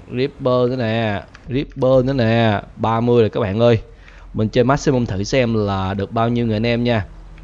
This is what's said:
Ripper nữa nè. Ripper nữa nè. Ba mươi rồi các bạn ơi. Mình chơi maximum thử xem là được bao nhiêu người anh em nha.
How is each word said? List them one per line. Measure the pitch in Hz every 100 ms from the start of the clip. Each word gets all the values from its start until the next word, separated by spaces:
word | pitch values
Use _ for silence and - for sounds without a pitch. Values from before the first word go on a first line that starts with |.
| -
Ripper | 120 139 - 131 127 123
nữa | 127
nè. | 113 113 110 98 62 - -
Ripper | 131 151 - 127 131
nữa | 127
nè. | 139 113 117 113 98 - -
Ba | 110 113
mươi | 120 120
rồi | 107
các | 127
bạn | 104 104
ơi. | 120 113 - - - - -
Mình | - 107
chơi | 127
maximum | 120 139 160 127 117
thử | 98
xem | 101 139 120
là | 110 101 98 95
được | 101 98
bao | 113 117
nhiêu | 120 117
người | 107
anh | 120
em | 120
nha. | 120 113 - - - -